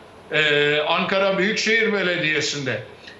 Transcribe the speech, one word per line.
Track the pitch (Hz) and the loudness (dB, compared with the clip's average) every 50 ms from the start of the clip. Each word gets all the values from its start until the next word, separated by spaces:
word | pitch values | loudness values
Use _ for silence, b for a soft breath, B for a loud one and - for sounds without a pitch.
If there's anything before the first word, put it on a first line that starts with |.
| - - - - - - 156 | -20 -20 -20 -20 -12 -4 -2
e, | 151 156 151 147 147 147 147 147 151 | 0 2 2 4 4 4 2 2 0
Ankara | 151 160 170 180 185 180 190 190 196 196 190 175 | 0 0 0 0 0 0 0 2 2 2 2 2
Büyükşehir | 180 208 214 202 - 214 220 226 220 208 202 | 0 0 0 -2 0 2 2 2 2 2 0
Belediyesi'nde. | 202 185 180 175 165 151 156 156 143 - - 143 143 135 127 113 - - - B B B B B B | 0 0 0 -2 -2 -2 -2 -2 -2 -2 -4 -4 -4 -4 -4 -6 -6 -8 -12 B B B B B B